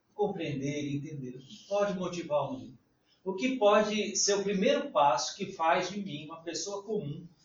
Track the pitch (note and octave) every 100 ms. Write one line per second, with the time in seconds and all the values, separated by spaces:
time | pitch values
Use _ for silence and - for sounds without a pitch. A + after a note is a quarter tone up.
0 | _ - G3 F#3 D3+ C3+ C#3 D3 D3 C#3
1 | - C3+ B2 C3+ - G#3 - G3+ G3+ F3+
2 | F3 E3+ C#3+ D3 C3+ - G#2+ - _ _
3 | _ _ F#3+ F#3 B3+ - G#3 G#3 G#3+ G#3+
4 | F#3 - - G3+ F#3+ F#3 B3 D4 D4 G3+
5 | D3 D#3 - - G3 - D#3+ F3+ F#3 G3+
6 | F3 D3 D3+ - E3+ D#3+ G3 G3+ A#3 G#3
7 | C#3+ E3 - _